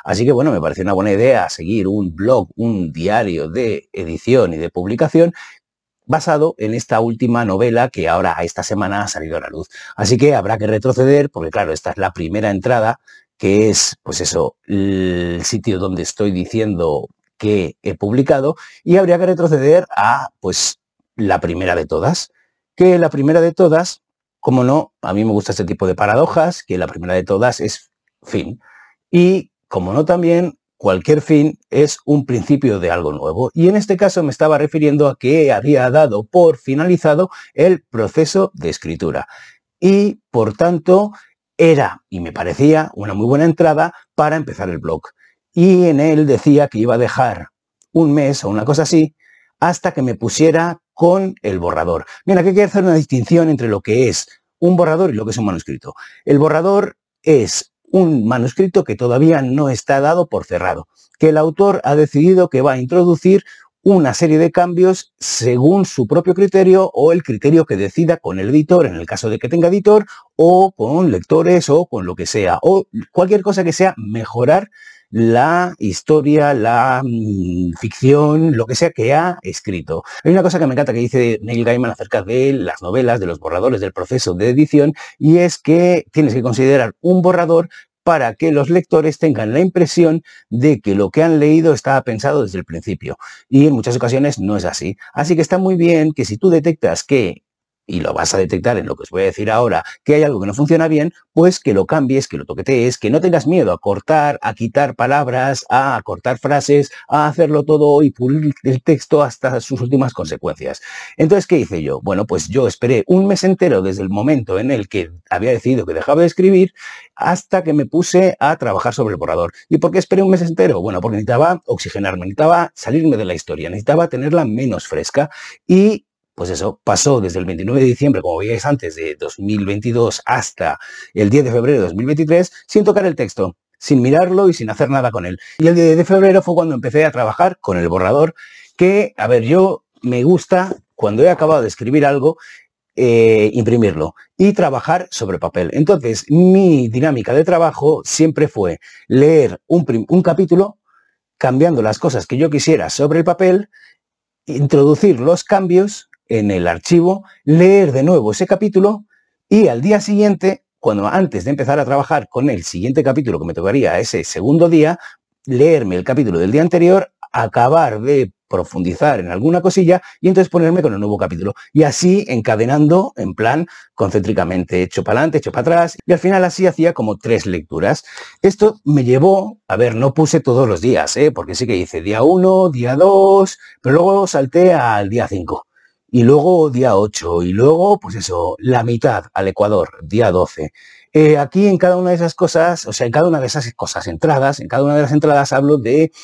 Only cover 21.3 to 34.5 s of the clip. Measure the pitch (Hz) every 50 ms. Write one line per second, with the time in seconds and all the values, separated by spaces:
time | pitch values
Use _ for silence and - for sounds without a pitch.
21.3 | 92 85 - 85 85 87 92 90 87 85 80 76 80 80 85 127 175 - - -
22.3 | _ _ _ _ _ _ _ _ _ - 175 185 180 175 170 151 - 143 135 147
23.3 | 160 170 165 170 165 - - 170 151 160 175 - - - _ _ _ _ _ _
24.3 | _ _ - - 127 131 123 123 139 156 - - _ _ - - 92 101 107 110
25.3 | 107 104 101 - 101 - 101 85 87 - 101 92 90 - 104 101 107 123 156 170
26.3 | - 165 156 170 175 - - - 98 92 87 78 - 80 85 87 90 92 90 -
27.3 | 101 98 117 123 117 - - 104 - - _ _ _ _ _ _ _ _ _ -
28.3 | - 104 76 - 113 - _ _ _ _ _ _ _ _ _ _ - 175 175 180
29.3 | 190 185 - _ _ _ _ _ - 110 90 90 98 135 156 151 180 175 175 165
30.3 | 170 170 180 170 - _ _ _ _ _ - 101 92 92 82 - 151 151 143 -
31.3 | 160 147 147 156 - - _ _ - 127 151 147 - - _ - 147 147 131 -
32.3 | 123 113 87 - 143 135 - - 104 98 85 87 87 87 85 73 76 69 67 76
33.3 | 80 92 127 127 - 165 165 180 202 214 208 208 196 180 208 196 - 190 165 147
34.3 | 123 - 156 156